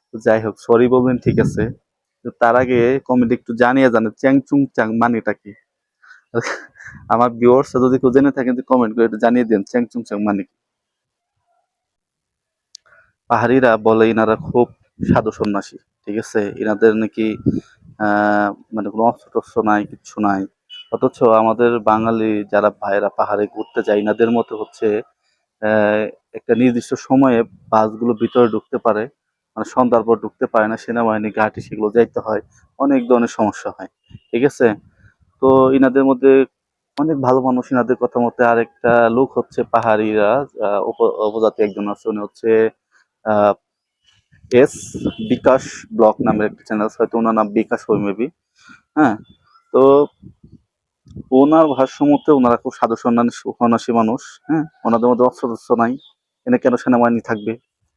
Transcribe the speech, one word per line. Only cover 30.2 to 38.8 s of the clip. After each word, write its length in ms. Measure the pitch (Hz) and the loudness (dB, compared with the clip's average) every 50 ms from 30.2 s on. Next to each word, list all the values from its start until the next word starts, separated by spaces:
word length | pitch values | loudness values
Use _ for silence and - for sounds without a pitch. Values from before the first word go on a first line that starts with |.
ঢুকতে 260 | - 107 - _ 131 | -2 -10 -8 _ -6
পারে 220 | 120 - 113 107 107 | -2 0 0 0 0
না, 80 | 113 | -4
সেনাবাহিনী 540 | 110 - - 117 117 117 110 110 107 104 107 | -8 -8 -8 -4 -2 -2 -2 -2 -2 -4 -6
ঘাঁটি 300 | 95 110 110 107 - - | -4 -4 -4 -4 -4 -8
সেগুলো 300 | 104 - 104 107 107 104 | -14 -12 -8 -6 -4 0
যাইতে 300 | 104 117 117 113 - 113 | 2 2 0 0 -2 -8
হয়, 200 | - 110 107 104 - _ _ _ _ _ _ - | -6 -4 -6 -6 -6 _ _ _ _ _ _ -4
অনেক 300 | 135 143 139 131 120 120 | -2 0 0 0 2 2
ধরনের 200 | 123 117 117 117 | 2 2 2 -2
সমস্যা 420 | - - - 101 - - - 104 | -2 -2 -2 -2 -4 -6 -12 -12
হয়, 180 | - - 95 - _ _ _ _ - - _ _ | -12 -12 -16 -18 _ _ _ _ -20 -20 _ _
ঠিক 140 | - 117 131 | -4 -2 0
আছে। 300 | 139 - - 131 113 104 - _ _ _ _ _ _ _ _ _ _ _ _ | 0 0 2 0 0 0 -2 _ _ _ _ _ _ _ _ _ _ _ _
তো 320 | 131 131 131 135 131 131 135 | 2 4 4 4 4 4 4
ইনাদের 320 | 135 135 131 123 135 135 | 2 2 2 2 2 2
মধ্যে 400 | 135 131 123 135 135 135 135 131 - _ _ _ _ _ _ _ _ _ - | 2 0 2 4 4 4 4 2 0 _ _ _ _ _ _ _ _ _ -4
অনেক 180 | 147 160 160 139 | -4 -2 -2 -2
ভালো 200 | 131 127 127 135 | 0 2 2 2
মানুষ, 320 | 127 131 127 123 120 - 135 | 2 0 -2 -2 -4 -2 -2
ইনাদের 240 | 123 117 120 123 | -2 0 0 0
কথা 240 | - 123 123 - 120 | -2 -2 -2 -2 -2
মতে। 240 | 120 117 - - 123 | -2 -2 0 0 2
আরেকটা 640 | 117 117 117 113 113 _ _ | 2 2 2 0 -4 _ _